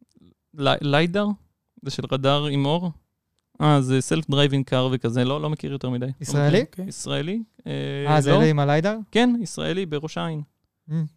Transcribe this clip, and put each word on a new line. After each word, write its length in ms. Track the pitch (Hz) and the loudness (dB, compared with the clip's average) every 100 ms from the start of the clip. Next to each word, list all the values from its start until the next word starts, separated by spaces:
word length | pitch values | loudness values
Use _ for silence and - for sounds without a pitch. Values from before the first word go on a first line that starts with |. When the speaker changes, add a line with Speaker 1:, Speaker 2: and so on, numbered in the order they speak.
| _ _ _ _ _ 156 | _ _ _ _ _ -2
Speaker 1:
לי-, 120 | 139 135 | 0 0
ליידר? 460 | 147 143 170 185 208 202 _ _ _ _ | 2 2 2 0 -2 -2 _ _ _ _
זה 80 | 135 | -10
של 120 | - 131 | -6 -4
רדאר 340 | 135 135 143 147 | 0 2 2 2
עם 200 | 143 139 | 0 0
אור? 240 | 165 175 156 _ _ _ _ _ _ | 0 -2 -8 _ _ _ _ _ _
אה, 200 | 151 147 | 4 4
זה 200 | 127 131 | 4 2
סלף 300 | - 160 156 | 2 -2 0
דרייבינג 340 | 143 143 139 | 2 2 2
קאר 240 | 131 131 127 | 0 0 0
וכזה, 320 | 127 120 120 | 0 -2 0
לא, 160 | 127 143 | 0 0
לא 100 | 151 | -4
מכיר 220 | 151 147 | -4 -6
יותר 180 | 139 131 | -6 -4
מדי. 160 | 123 127 131 | -4 -6 -8
Speaker 2:
ישראלי? 400 | 127 143 147 180 | -4 2 4 4
Speaker 3:
אוקיי. 240 | 262 - 190 | 0 -6 -12
Speaker 1:
ישראלי? 540 | - - 139 147 214 220 _ - | -10 -6 -6 -4 -6 -8 _ -10
אה, 60 | 143 139 139 143 | -6 -6 -6 0
Speaker 2:
אה, 60 | 151 | 2
זה 100 | 139 | 4
Speaker 1:
לא. 60 | 160 | 4
Speaker 2:
אלה 80 | |
עם 140 | 156 151 | 4 4
הליידר? 380 | 143 147 175 220 208 | 2 2 0 -4 -2
Speaker 1:
כן, 180 | 214 247 240 | 2 2 2
ישראלי, 440 | 202 - 156 175 190 | -4 -6 -4 -4 -4
בראש 320 | 147 151 - | -6 -6 -6
העין. 240 | 170 156 147 _ _ _ - | -6 -8 -10 _ _ _ -8
Speaker 2:
Mm. 20 | 156 156 | -4 -4